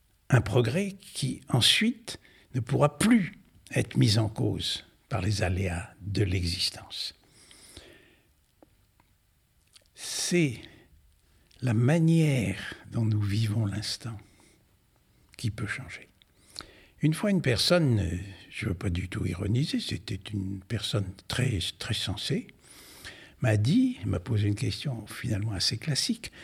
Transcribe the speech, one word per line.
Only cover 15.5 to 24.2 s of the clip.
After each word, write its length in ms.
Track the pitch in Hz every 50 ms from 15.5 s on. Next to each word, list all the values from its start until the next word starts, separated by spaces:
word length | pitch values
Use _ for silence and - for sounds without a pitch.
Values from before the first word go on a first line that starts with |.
peut 160 | - - - -
changer. 420 | - - - - - - - - _ _ _ _ _ _ _ _ - - - - - - - - _ -
Une 120 | - 151 160
fois, 180 | - - 208
une 100 | 202 180
personne, 580 | 139 - 117 95 - - 175 180 160 135 117 104
euh, 180 | 90 85 87 87 95 101 - - - -
je 180 | - - - 87
veux 60 | 85
pas 160 | 85 - 98
du 180 | 85 87 90 90
tout 160 | - - -
ironiser, 540 | 95 - 85 95 - 113 123 151 - - 240
c'était 400 | - - - - - - 104 95 - - 104
une 260 | 101 95 95 98 95 95 -
personne 440 | 117 104 - - - 104 98 92 92 - - -
très, 320 | - - 120 117 101 92 - - - -
très 140 | - - 107
sensée, 540 | - - - 92 - - - 147 220 269 - - _ _ - - - - - - - - - - - - - - _
m'a 160 | - 117 107 104
dit, 400 | 104 120 175 254 262 254 247 - -
m'a 140 | 104 98
posé 280 | 92